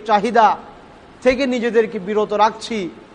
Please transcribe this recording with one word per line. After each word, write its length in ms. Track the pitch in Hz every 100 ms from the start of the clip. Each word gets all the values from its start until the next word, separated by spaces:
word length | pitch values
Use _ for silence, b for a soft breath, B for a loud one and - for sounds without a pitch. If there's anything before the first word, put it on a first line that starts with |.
| -
চাহিদা 500 | 208 196 208 214 165 - - - - - -
থেকে 240 | 254 262 277
নিজেদেরকে 520 | 247 233 220 220 220
বিরত 340 | 185 214 208
রাখছি, 580 | 208 202 - - 226 170 - -